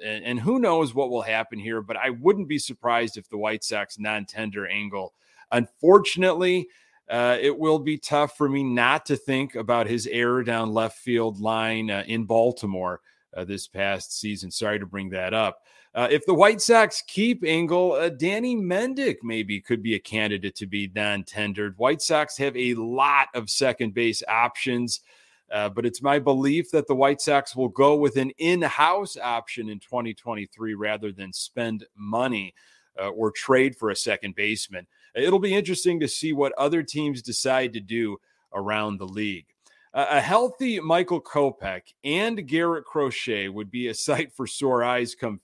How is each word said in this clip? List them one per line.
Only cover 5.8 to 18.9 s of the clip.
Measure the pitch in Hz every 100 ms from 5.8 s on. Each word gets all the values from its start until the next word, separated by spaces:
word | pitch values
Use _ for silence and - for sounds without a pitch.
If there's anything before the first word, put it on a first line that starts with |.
| 160 196 - 170 185 165 185 185 180 _ _ _ -
uh, | 117 120 120
it | 139 143
will | 156 156
be | 139 151
tough | - 147 147 -
for | 147
me | 139
not | 135 120 120 151 -
to | 139
think | - 131 139
about | 117 110 120 110
his | 117 107
error | 117 120 127
down | 120 117 110
left | 110 113 -
field | - 117 113 101
line, | 107 113 110 110 110
uh, | 101 98
in | 113
Baltimore, | 107 113 120 120 104 92 90 87 _ _ _ -
uh, |
this | 92 101 -
past | 95 98 95 - -
season. | 107 101 92
Sorry | - 107 107
to | 95
bring | 98 95
that | 92 92
up. | 110 104 - _ _ _
Uh, | - 120
if | 147
the | 165
White | 170 202 220
Sox | - 233 214 -
keep | - - 226 247
Engel, | 165 160 165 175 185
uh, | 143 170
Danny | 139 165 208 247 233
Mendick | 180 185 247